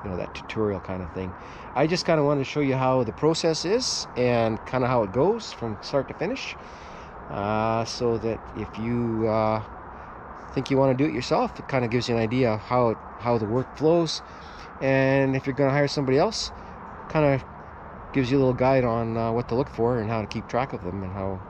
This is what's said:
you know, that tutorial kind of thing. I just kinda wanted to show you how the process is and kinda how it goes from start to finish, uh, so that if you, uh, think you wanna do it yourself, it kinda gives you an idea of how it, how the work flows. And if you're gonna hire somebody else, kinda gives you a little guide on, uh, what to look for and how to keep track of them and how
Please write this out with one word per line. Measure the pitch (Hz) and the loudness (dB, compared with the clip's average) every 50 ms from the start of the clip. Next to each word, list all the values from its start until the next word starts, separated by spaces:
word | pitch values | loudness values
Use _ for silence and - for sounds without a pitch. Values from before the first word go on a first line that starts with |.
| - | -6
you | 104 | -6
know, | 92 92 | -6 -6
that | 98 98 - | -6 -8 -10
tutorial | - - - - 113 110 104 101 92 | -14 -14 -8 -2 0 0 0 0 -2
kind | - - 95 92 | -4 -6 -6 -6
of | 92 82 - | -6 -8 -6
thing. | 92 92 92 92 - - - - - - - - | -6 -6 -6 -8 -10 -14 -16 -16 -16 -16 -6 0
I | 123 143 160 | 0 2 2
just | 180 175 - | 2 0 2
kinda | - 170 156 143 | 2 2 4 4
wanted | 143 147 143 | 4 2 2
to | 135 - | 0 -2
show | - 147 | 0 0
you | 147 135 127 | 2 2 2
how | 131 131 127 131 131 123 | 2 4 4 4 4 2
the | 110 104 | 0 -2
process | - - 151 165 - - 165 160 151 - | 2 2 2 2 4 2 0 0 0 0
is | 165 202 247 254 - - - - - - 117 | 0 0 0 0 0 -4 -4 -6 -6 -2 2
and | 123 123 120 117 113 110 110 107 - | 2 4 4 4 4 2 0 -2 -4
kinda | - - 127 127 | -2 -2 0 2
how | 120 127 123 110 | 4 4 4 2
it | 95 92 | 2 2
goes | 120 143 185 226 233 214 - - | 2 4 4 2 0 -2 -10 -10
from | - 120 113 107 98 | -8 -6 -6 -6 -8
start | - - - 143 131 - | -8 -2 -2 -2 -2 -2
to | 135 | -4
finish, | - 151 190 254 262 - - - - - - - - - - - - - - - - - - | -4 -4 -4 -4 -4 -6 -10 -10 -12 -14 -16 -16 -16 -16 -16 -16 -16 -16 -16 -16 -16 -12 -8
uh, | - 104 101 104 107 107 110 113 113 113 113 | -6 -4 -2 0 0 2 2 2 0 0 -2
so | 113 - - 123 120 117 113 | -4 -4 -2 0 0 0 0
that | 101 113 110 - - - - - | 0 -2 -4 -4 -8 -12 -8 -8
if | 107 - - 107 | -8 -8 -6 -6
you, | 110 117 120 120 120 117 113 110 110 113 | -4 -2 -2 -2 0 -2 0 0 0 2
uh, | 107 110 110 110 110 110 104 - - - - - - - - - - - - - - - - - - | 2 2 2 2 2 0 -2 -6 -14 -16 -14 -14 -16 -14 -14 -16 -16 -16 -16 -16 -16 -16 -16 -6 -6
think | 143 127 - | -6 -2 2
you | 135 131 | 4 4
wanna | 135 135 131 | 6 4 4
do | 127 143 | 4 2
it | 156 - | 0 0
yourself, | 120 123 - 151 190 254 233 - - | -2 -2 0 2 2 2 0 -4 -8
it | - - | -8 -2
kinda | - 131 123 113 | 0 0 0 2
gives | 113 123 117 - | 0 0 0 2
you | 120 | 2
an | 113 | 2
idea | 113 110 120 131 131 117 | 2 2 2 2 2 2
of | 110 107 | 2 0
how | - - 123 127 123 117 | -2 0 2 4 4 4
it, | 110 - - - - - | 2 0 -6 -14 -14 -4
how | - 120 120 117 | 0 2 2 2
the | 107 | 2
work | 101 113 127 127 - - | 2 0 0 0 -2 -6
flows. | - 135 156 165 175 170 156 - - - - - - - - - - - - - - | 0 4 4 4 4 4 0 -2 -6 -8 -12 -18 -16 -16 -16 -16 -16 -16 -16 -10 -2
And | 143 135 135 135 135 135 135 139 135 135 135 | 2 4 4 6 6 6 6 4 4 4 2
if | 135 - - | 0 0 -2
you're | 131 | 0
gonna | 120 143 135 | 2 2 4
hire | 131 147 143 139 | 4 4 2 2
somebody | - 151 139 127 131 139 | 0 -2 0 2 4 4
else, | 170 214 214 - - - - - - - - - - - - - - - | 4 2 0 -4 -6 -6 -8 -12 -14 -16 -16 -16 -16 -16 -16 -16 -14 -4
kinda | - 160 151 143 139 131 - - - - - - - - - - - - - - - | 0 4 4 4 4 2 0 -6 -16 -16 -16 -16 -16 -16 -16 -16 -16 -14 -14 -2 0
gives | 139 131 117 | 0 2 4
you | 135 143 | 4 4
a | |
little | 135 127 123 | 6 4 4
guide | 120 127 131 135 131 123 | 4 4 6 6 6 4
on, | 120 113 117 117 113 113 117 | 4 2 0 0 0 0 0
uh, | 113 113 | 0 2
what | 113 117 120 - | 0 0 0 0
to | 117 | 0
look | 120 143 - | 0 0 -2
for | - - 113 117 127 120 | 0 0 2 2 2 2
and | 107 107 | 0 0
how | 117 110 | -2 -2
to | 104 - | -2 -4
keep | - 113 98 - | -6 -8 -8 -2
track | - 120 131 139 - | -2 -2 -2 -2 -4
of | 110 95 | -8 -6
them | 90 92 101 | -6 -6 -6
and | 95 92 | -6 -6
how | 95 98 95 95 95 92 95 | -6 -4 -4 -4 -6 -6 -10